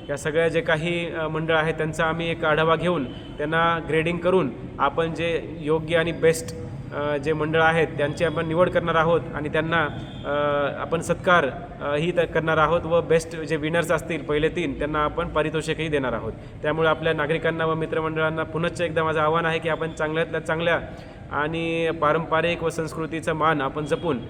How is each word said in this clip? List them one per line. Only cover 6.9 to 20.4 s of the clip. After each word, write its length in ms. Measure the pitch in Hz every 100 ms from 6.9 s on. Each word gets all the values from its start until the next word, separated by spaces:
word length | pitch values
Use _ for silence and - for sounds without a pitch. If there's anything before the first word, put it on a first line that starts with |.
| 143
अ, 220 | 147 147
जे 160 | 139
मंडळं 300 | 156 156 160
आहेत, 240 | 160 165 147
त्यांची 380 | 147 147 151 165
आपण 220 | 160 165
निवड 220 | 160 175
करणार 260 | 175 170 165
आहोत 260 | 160 165 127 143
आणि 140 | 147
त्यांना, 380 | 156 160 165 147 156 - 127 143
अ, 80 | 147 147 143 139 110
आपण 180 | 139 165
सत्कार, 460 | 147 165 190 175 135 113 - -
अ, 140 | 139 147
ही 160 | 170
त-, 220 | 175 160
करणार 240 | 160 160 156
आहोत 240 | 151 170
व 200 | 160 170
बेस्ट 340 | 151 165 165 165
जे 200 | 151 156
विनर्स 360 | 156 170 156
असतील 300 | 160 - 160
पहिले 280 | 135 151 156
तीन, 300 | 160 151 123
त्यांना 200 | 147 156
आपण 280 | 151 160 170
पारितोषिकही 600 | 156 156 156 156 151 160
देणार 260 | 147 131
आहोत. 200 | 113 110 135 - -
त्यामुळे 280 | 151 156 160
आपल्या 240 | 156 160
नागरिकांना 520 | 156 147 160 165 165 160
व 80 |
मित्रमंडळांना 680 | 160 156 160 160 156 156 160
पुनश्च 380 | 156 156 170 156
एकदा 220 | 170 160
माझं 160 | 160 156
आव्हान 260 | 151 165 165
आहे 140 | 165
की 100 | 160
आपण 220 | 156 160
चांगल्यातल्या 540 | 160 156 160 165 160